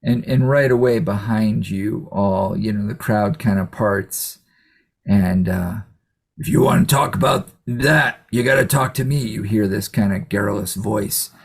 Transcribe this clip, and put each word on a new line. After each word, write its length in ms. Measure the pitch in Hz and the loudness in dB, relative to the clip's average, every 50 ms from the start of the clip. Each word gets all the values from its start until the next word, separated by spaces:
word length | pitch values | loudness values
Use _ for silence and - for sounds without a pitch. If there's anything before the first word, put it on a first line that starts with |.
And, 220 | _ - 120 120 - | _ 0 0 0 0
and 240 | - 131 127 127 127 | 0 0 2 2 4
right 220 | 135 143 139 131 | 4 4 4 4
away 280 | 123 120 123 127 120 113 | 4 4 4 4 4 2
behind 680 | 90 82 101 104 101 107 117 107 110 107 107 113 110 95 | 2 0 -2 -2 -2 -2 0 2 2 2 0 0 -2 -4
you 400 | 98 95 98 104 113 - - - | -4 -4 -2 -2 -4 -6 -8 -8
all, 460 | - - 101 101 95 95 98 95 104 | -4 -2 0 0 2 0 0 -2 -2
you 160 | 101 98 110 | -2 -2 -2
know, 140 | 104 104 101 | -2 -2 -4
the 80 | 104 101 | -4 -6
crowd 440 | - - - 113 104 104 101 - - | -8 -4 -2 0 2 2 0 -2 -2
kind 200 | - 117 98 95 | 0 0 0 0
of 120 | 92 90 | 0 -4
parts. 680 | - - 117 104 98 98 95 - - - - - - _ _ _ _ _ _ _ _ _ _ _ _ _ _ | -4 -2 0 0 0 0 -4 -6 -8 -10 -10 -10 -12 _ _ _ _ _ _ _ _ _ _ _ _ _ _
And, 420 | - 196 202 95 90 92 92 92 90 | 0 2 2 4 4 2 2 2 0
uh, 260 | 92 92 90 87 87 - 104 - _ _ _ _ _ _ _ _ _ - | 0 -2 -2 -4 -6 -8 -10 -14 _ _ _ _ _ _ _ _ _ -12
If 100 | - - | -6 -2
you 140 | - - | 2 2
want 260 | 127 135 - - - - | 4 4 4 4 2 4
to 60 | 143 | 2
talk 200 | 135 143 131 107 | 2 2 0 0
about 360 | 98 - 131 139 - - - - _ _ | 0 0 0 0 0 -2 -6 -14 _ _
that, 580 | - 120 120 131 139 156 156 147 123 - - _ _ | -8 -6 0 2 4 4 4 4 2 -2 -8 _ _
you 120 | - 117 | -2 0
gotta 220 | 120 123 135 135 131 | 2 2 4 2 2
talk 300 | - - 143 131 127 131 | 2 2 0 0 0 -2
to 100 | - 143 | -4 -2
me, 140 | 131 143 147 | -2 -2 -2
you 240 | 131 113 107 107 | -2 -4 -6 -6
hear 260 | 104 101 104 107 104 98 | -6 -2 0 0 2 2
this 200 | 95 - 95 - | 0 -2 -4 -4
kind 220 | - - 107 101 98 | -2 0 0 2 0
of 160 | 92 - - | -2 -4 -4
garrulous 440 | - 101 101 104 101 104 101 92 - | -2 -2 -2 -2 -2 -4 -4 -6 -6
voice. 560 | 95 98 107 107 107 101 - - - - - _ - - | -6 -4 -2 -2 -2 -2 -4 -4 -6 -6 -6 _ -20 -20